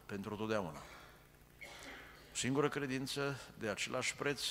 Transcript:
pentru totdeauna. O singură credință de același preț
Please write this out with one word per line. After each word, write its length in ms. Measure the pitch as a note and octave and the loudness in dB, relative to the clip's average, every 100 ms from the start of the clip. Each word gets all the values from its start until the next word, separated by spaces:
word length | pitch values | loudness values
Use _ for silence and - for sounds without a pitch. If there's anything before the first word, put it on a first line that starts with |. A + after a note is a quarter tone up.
| - | -6
pentru 300 | G2+ G2+ G2+ | -4 -2 -2
totdeauna. 460 | A2 A2 E2+ - - - - - - - - - - - - - - - - | 2 2 2 -4 -10 -14 -16 -18 -20 -20 -20 -16 -14 -12 -12 -12 -14 -16 -8
O 60 | - | 0
singură 300 | B2+ C#3 C#3+ | 4 6 6
credință 720 | C#3+ C#3 C3 B2+ C#3+ C#3 C3 - - | 4 0 0 0 0 0 -2 -8 -4
de 100 | A2 | 0
același 460 | F#2+ - B2+ B2 | 0 0 0 0
preț 280 | - C#3 C#3+ - | 2 2 2 0